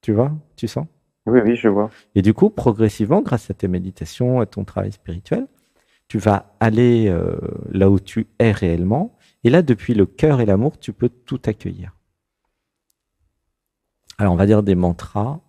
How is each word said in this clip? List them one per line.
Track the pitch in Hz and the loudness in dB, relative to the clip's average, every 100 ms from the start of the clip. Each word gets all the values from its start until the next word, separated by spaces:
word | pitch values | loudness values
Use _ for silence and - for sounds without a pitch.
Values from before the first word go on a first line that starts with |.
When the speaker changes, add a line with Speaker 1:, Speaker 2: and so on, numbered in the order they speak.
Speaker 1:
Tu | - | 0
vois, | 104 131 151 _ | 0 0 -2 _
tu | _ 113 | _ -8
sens ? | - 156 _ _ _ | -8 -10 _ _ _
Speaker 2:
Oui, | - 123 | 0 2
oui, | 110 120 | 2 0
je | 113 | 0
vois. | 101 107 - _ | 0 -4 -8 _
Speaker 1:
Et | 104 | 0
du | 98 | 0
coup, | 110 202 | 2 0
progressivement, | - 131 107 110 - 104 170 | 2 -2 2 0 0 0 0
grâce | 269 120 - | 0 -4 -6
à | |
tes | 95 95 | -8 -4
méditations, | 90 92 - - - 123 127 | -4 -6 -12 -16 -6 -2 -2
à | |
ton | 110 - | -4 -6
travail | 101 - 98 | -8 -6 -8
spirituel, | 104 - 90 - 202 269 _ _ _ _ _ _ | -10 -12 -12 -6 -6 -6 _ _ _ _ _ _
tu | 110 | -2
vas | 98 98 - _ | 2 0 -2 _
aller, | 110 110 123 117 110 | 0 2 4 4 2
euh, | 85 85 82 - 85 - | 0 -4 -6 -8 -10 -8
là | 95 95 | 2 4
où | 98 | 4
tu | - - 107 _ | 0 -8 -8 _
es | 117 | 0
réellement. | 101 92 82 90 120 220 _ _ _ | 2 0 0 0 -2 -4 _ _ _
Et | 120 | 2
là, | 151 | 2
depuis | 160 113 - | 2 -2 0
le | 113 | 0
cœur | 95 - 156 139 | 0 2 0 2
et | |
l'amour, | 110 98 127 - | 2 2 0 -4
tu | - | -16
peux | - 120 | -4 -4
tout | _ _ 131 - | _ _ -8 -6
accueillir. | 107 - 95 90 _ _ _ _ _ _ _ _ _ _ _ _ _ _ _ _ _ _ _ _ _ _ - | -8 -10 -12 -16 _ _ _ _ _ _ _ _ _ _ _ _ _ _ _ _ _ _ _ _ _ _ -4
Alors, | 101 | -2
on | 87 | 2
va | |
dire | 98 107 | 4 4
des | 101 | 4
mantras. | 92 90 85 - 104 107 156 | 2 0 -2 -8 -6 -6 -8